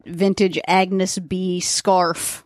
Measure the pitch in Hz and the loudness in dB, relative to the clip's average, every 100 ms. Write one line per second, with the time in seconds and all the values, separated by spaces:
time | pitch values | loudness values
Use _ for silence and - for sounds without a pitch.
0 | - 175 196 190 190 160 - 185 185 190 | -12 0 0 2 2 0 0 2 2 0
1 | 185 - 170 185 185 180 - - - 185 | 0 -2 -6 -4 -2 -2 -2 -2 2 4
2 | 175 165 - - | 4 0 -6 -10